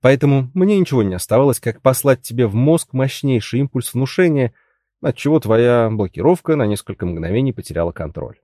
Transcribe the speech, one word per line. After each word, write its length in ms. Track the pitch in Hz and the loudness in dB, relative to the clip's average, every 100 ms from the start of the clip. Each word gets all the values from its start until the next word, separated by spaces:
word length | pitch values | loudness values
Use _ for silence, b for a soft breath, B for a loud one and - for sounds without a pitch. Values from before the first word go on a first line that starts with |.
Поэтому 500 | 127 135 143 139 131 | 2 2 4 2 0
мне 240 | 185 190 202 | 0 2 2
ничего 240 | 180 131 | 2 0
не 120 | 104 | 0
оставалось, 460 | 90 - 110 139 120 | -2 -2 2 2 0
как 220 | - 110 | -4 0
послать 400 | - 131 143 127 | 0 0 2 0
тебе 240 | - 117 117 | 0 -2 0
в 80 | |
мозг 380 | 104 135 165 - | 2 2 2 0
мощнейший 680 | 131 135 - 139 127 - 120 | -4 -4 -2 -2 -2 -2 -2
импульс 320 | 139 135 117 | -2 -4 -6
внушения, 600 | 123 131 - 180 147 123 _ _ _ _ _ | -4 -4 0 2 2 -2 _ _ _ _ _
отчего 380 | 131 131 143 156 | -6 -4 0 0
твоя 500 | 107 113 120 120 113 | 2 2 4 4 2
блокировка 680 | 110 95 - 117 175 - 156 | -2 -4 0 0 0 0 0
на 100 | 110 | 0
несколько 380 | 104 - 98 | -2 -8 -8
мгновений 480 | 90 82 82 104 135 | -6 -6 -4 -2 -2
потеряла 400 | 117 - 82 85 | -4 -8 -4 -4
контроль. 460 | 85 80 82 65 - | -4 -12 -10 -12 -14